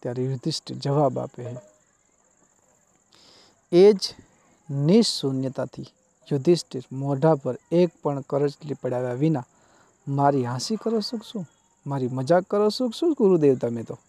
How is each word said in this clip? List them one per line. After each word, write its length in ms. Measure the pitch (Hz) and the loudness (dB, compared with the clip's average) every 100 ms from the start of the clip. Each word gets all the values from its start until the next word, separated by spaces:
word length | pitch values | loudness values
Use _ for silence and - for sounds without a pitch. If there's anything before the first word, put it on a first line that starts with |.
ત્યારે 240 | 131 123 | -8 -4
યુધિષ્ઠિર 520 | 127 131 160 147 - 127 | -4 -4 -4 -6 -8 -8
જવાબ 420 | 139 143 143 127 | -2 2 2 0
આપે 260 | 123 - | -8 -10
છે, 140 | 120 120 - _ _ _ _ _ _ _ _ _ _ _ _ _ _ _ - _ _ _ _ | -14 -14 -18 _ _ _ _ _ _ _ _ _ _ _ _ _ _ _ -20 _ _ _ _
એ 200 | 170 196 | 6 8
જ 220 | 202 - - - _ _ _ _ | 6 -2 -10 -20 _ _ _ _
નિઃશૂન્યતાથી 1160 | 139 147 202 214 - 139 135 135 127 120 - 131 _ _ _ _ | -2 4 4 4 0 -4 -2 -4 -6 -8 -8 -16 _ _ _ _
યુધિષ્ઠિર 520 | 147 135 170 - 135 - | -2 2 2 0 -12 -12
મોઢા 420 | 131 139 139 160 | -8 -4 2 2
પર 240 | 160 135 120 _ | 2 -2 -8 _
એક 180 | 170 180 _ | 0 0 _
પણ 180 | 156 139 | -6 -6
કરચલી 540 | 127 139 143 143 151 | -4 -2 -2 -4 -10
પડાવ્યા 380 | 135 - 120 127 | -8 -6 -4 -4
વિના, 340 | 123 156 147 120 _ _ _ _ _ - | -2 0 0 -4 _ _ _ _ _ -8
"મારી 360 | 139 143 143 | 0 2 2
હાંસી 320 | 120 127 - 220 | -2 -6 -6 -6
કરો 240 | - 226 | -2 -4
છો 160 | 208 233 | -4 -10
કે 140 | - | -10
શું? 160 | 220 165 _ _ _ - | -12 -12 _ _ _ -8
મારી 220 | 139 127 | -4 -4
મજાક 340 | 127 131 175 | -4 2 2
કરો 280 | 190 208 208 | 2 0 0
છો 180 | 208 254 | 0 -6
કે 100 | 220 | -2
શું, 140 | 349 | -2
ગુરુદેવ 440 | 302 208 180 147 127 | 2 2 4 4 2
તમે 260 | 120 117 | 0 -6
તો? 160 | 113 - | -10 -14